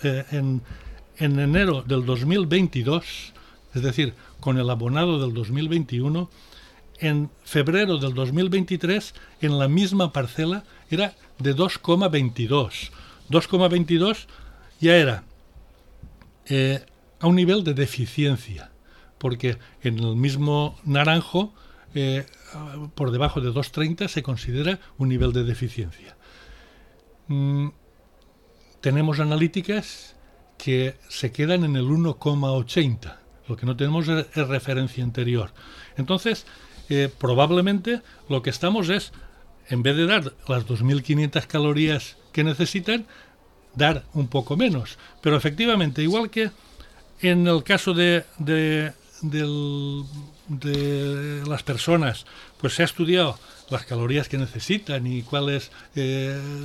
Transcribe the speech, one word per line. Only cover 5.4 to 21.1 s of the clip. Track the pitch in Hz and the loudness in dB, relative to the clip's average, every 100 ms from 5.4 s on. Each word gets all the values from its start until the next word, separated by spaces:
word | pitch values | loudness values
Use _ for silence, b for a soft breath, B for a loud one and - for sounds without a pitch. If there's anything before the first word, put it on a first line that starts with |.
| 107 | -4
mil | 135 156 | -2 0
veintiuno, | 165 123 120 135 160 175 B B B B B - - | -2 0 -2 0 -2 -4 B B B B B -20 -4
en | 156 147 147 - | 0 0 -2 -8
febrero | - 151 139 185 208 156 | -2 0 2 2 2 0
del | 135 | -2
dos | 127 131 | -2 0
mil | 151 185 | 0 2
veintitrés, | 196 180 175 170 202 - B B B | 0 0 -2 0 -2 -4 B B B
en | 151 143 | 0 2
la | 139 | 4
misma | 165 196 196 170 | 4 4 2 0
parcela, | 139 120 - 160 196 b b b | -2 -4 -2 -2 -4 b b b
era | 160 202 - b - | -2 -2 -4 b -4
de | 135 139 | -2 2
dos | 180 - | 0 0
coma | - 175 196 | 2 4 4
veintidós. | 151 127 120 117 143 110 - - B B B - | 2 0 -2 0 0 0 -6 -12 B B B 0
Dos | 160 - | 2 4
coma | 185 180 | 4 4
veintidós | 175 160 165 190 220 - B B B B - | 4 2 2 2 -2 -8 B B B B 0
ya | 165 175 | 6 6
era, | 143 104 - - - - - - - - - - - _ - | 6 0 -8 -20 -20 -20 -20 -20 -20 -20 -20 -20 -20 _ -2
eh, | 135 135 135 - - _ - | 0 2 0 -6 -20 _ 0
a | 165 | 4
un | 180 | 6
nivel | 180 202 | 6 4
de | 160 | 2
deficiencia, | 139 131 - 117 - 143 131 - 85 - - b b b - | 0 -2 -2 -4 0 0 0 -4 -14 -14 -20 b b b -8
porque | 127 123 127 117 B B | -6 -2 -2 -4 B B
en | 123 113 | -4 0
el | 117 113 | 0 2
mismo | 139 135 147 147 147 - | 0 0 0 0 -2 -4
naranjo, | 151 139 147 | 0 2 4